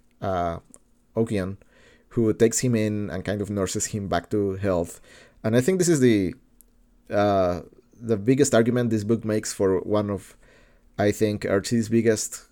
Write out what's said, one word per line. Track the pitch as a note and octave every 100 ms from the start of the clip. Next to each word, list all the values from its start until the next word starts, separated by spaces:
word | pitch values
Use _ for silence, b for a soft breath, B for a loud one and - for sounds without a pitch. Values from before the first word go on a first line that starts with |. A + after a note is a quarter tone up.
| _ _
uh, | G2+ F#2 F2 E2+ - - _ _ _ -
Ogion, | A#2 G#2 F#2 G2 b b b b b
who | - A2
takes | - A2+ -
him | B2+ A2+
in | G#2+ G#2 G2+
and | F2 F2+
kind | G2+
of | G2
nurses | G2+ F#2 G#2+ -
him | A2 G2
back | E2+ -
to | G#2+ G2+ F#2+
health. | G2 F2+ E2+ - B B B B
And | A2 A#2
I |
think | B2+ F#3+
this | E3+
is | D#3
the, | B2+ G#2+ F2+ - _ _ _ _ _ _ -
uh, | G2+ G#2 G2 F2+ F2 - - _ -
the | A2+ A2
biggest | G#2 C3+ C3+
argument | A2+ A#2 A#2+ A#2+
this | A2
book | G#2 A2+ A2
makes | G#2+ -
for | - G2 F#2+
one | - G#2 G#2
of, | G2 - - b b b b b -
I | G#2
think, | G2+ G#2+ G#2 G2
Archie's | G2 F#2 A#2 A2
biggest, | A2+ A2+ A2 - - -